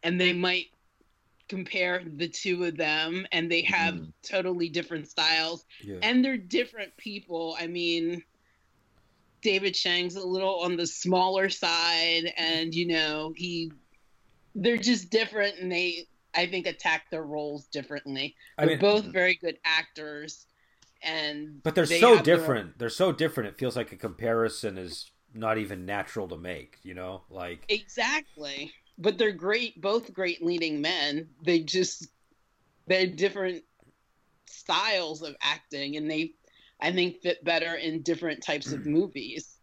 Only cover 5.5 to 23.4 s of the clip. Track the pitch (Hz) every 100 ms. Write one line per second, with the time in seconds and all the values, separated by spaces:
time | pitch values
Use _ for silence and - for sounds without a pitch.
5.5 | 170 _ - 101 190 208 247 262 254 180
6.5 | 254 240 226 190 - 220 202 - 165 165
7.5 | 165 170 175 170 170 165 175 - _ _
8.5 | _ _ _ _ _ _ _ _ _ 220
9.5 | 190 196 180 185 175 180 185 185 185 190
10.5 | 185 175 175 170 - 180 180 185 190 190
11.5 | - 175 170 170 165 170 165 165 - 165
12.5 | 165 165 165 175 165 156 151 156 160 175
13.5 | 170 165 147 _ _ _ _ _ _ _
14.5 | 208 190 233 240 240 180 220 220 214 202
15.5 | 202 185 175 180 170 165 _ _ 165 175
16.5 | 185 170 165 175 160 - 160 151 151 151
17.5 | 147 - 147 139 147 - 135 135 - -
18.5 | - 156 151 202 208 196 175 180 175 170
19.5 | - 165 160 160 - 151 147 160 - -
20.5 | _ _ _ - _ 156 160 151 147 151
21.5 | 143 160 156 165 170 240 214 156 165 160
22.5 | 120 - - 117 - 185 156 160 -